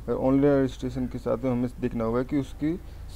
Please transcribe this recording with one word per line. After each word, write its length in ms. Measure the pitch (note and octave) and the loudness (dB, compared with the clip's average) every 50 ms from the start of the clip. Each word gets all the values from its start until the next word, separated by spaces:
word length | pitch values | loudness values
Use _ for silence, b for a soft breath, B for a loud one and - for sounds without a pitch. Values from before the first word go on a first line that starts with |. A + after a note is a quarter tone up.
और 140 | - - A#2+ | -4 -4 -2
ऑनलाइन 500 | - A#2 C3 C3+ C#3 C#3 D3 C#3+ C#3 C3+ | 0 2 4 4 6 6 6 6 6 4
registration 420 | C3 B2 - - B2+ B2 B2+ B2+ | 2 -2 -4 -6 -6 -4 -4 -4
के 120 | A#2+ - B2+ | -4 -4 -4
साथ 200 | - A#2+ A#2+ A#2 | -2 -2 -2 0
में 120 | A#2+ C3 | 0 0
हमें 200 | B2 A#2+ B2 B2 - - | 0 0 0 -2 -2 -2
देखना 240 | A#2+ A#2+ A#2+ A#2 A2+ | -4 -2 0 0 0
होगा 180 | A2+ A2+ B2 C3 | 2 2 0 0
कि 140 | C3 D3+ | 0 0
उसकी 440 | C#3+ C3 - - - D3 D3+ E3 F#3+ - B B B B B - | -2 -2 -2 -6 -4 -2 -2 -2 -2 -6 B B B B B -2